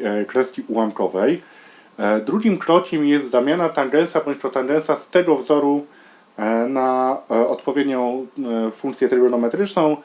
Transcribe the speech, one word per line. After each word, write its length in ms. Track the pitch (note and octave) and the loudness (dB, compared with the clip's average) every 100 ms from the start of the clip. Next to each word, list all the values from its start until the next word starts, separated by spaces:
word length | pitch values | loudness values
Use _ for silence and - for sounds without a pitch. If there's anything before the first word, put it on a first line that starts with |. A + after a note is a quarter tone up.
e, 200 | A2+ G#2 | -2 -2
kreski 380 | G#2 B2+ C3 - B2 | -2 0 -2 -4 -6
ułamkowej, 720 | A2+ A2 G2+ G2 F#2 A2 E3+ - - - - - - | -2 -2 -2 -2 0 0 0 -6 -20 -20 -20 -20 -6
e, 220 | G#2 G#2+ | 0 0
drugim 380 | G#2+ F#3 A3 F3 | 0 0 0 0
krokiem 480 | - E3+ F3 E3 D3 | 2 2 2 -2 2
jest 240 | D3 C3 | 2 2
zamiana 380 | B2 C3 E3+ E3+ | 0 2 0 0
tangensa 520 | D#3 C#3 C#3+ E3 D#3+ | 0 0 2 2 0
bądź 180 | D3+ C#3 | -2 -4
kotangensa 580 | C3+ C3 B2+ D3+ D3+ C#3+ | -4 -4 0 0 0 -4
z 120 | - | 0
tego 280 | F3+ E3+ C#3+ | 0 2 0
wzoru, 500 | B2 D3 C#3+ C#3+ C#3+ - - - _ - | 2 2 2 0 -4 -18 -20 -20 _ -6
e, 320 | G#2+ A2+ A#2+ | -2 0 0
na, 500 | C3+ C3 B2+ B2+ C3+ - | 0 0 0 0 -2 -2
e, 180 | A2+ A#2+ | 0 2
odpowiednią, 800 | C3+ - C3+ C#3 B2+ B2 B2+ B2+ - B2+ A2+ A2+ | 0 -2 -2 0 0 -2 -4 -8 -10 -6 -2 -4
e, 20 | |
funkcję 380 | G#2+ C3+ B2+ B2 | -4 -8 -2 0
trygonometryczną. 880 | B2+ B2 A#2+ A#2 D#3 G3+ - D#3 D3 | 4 4 4 0 0 -2 2 2 0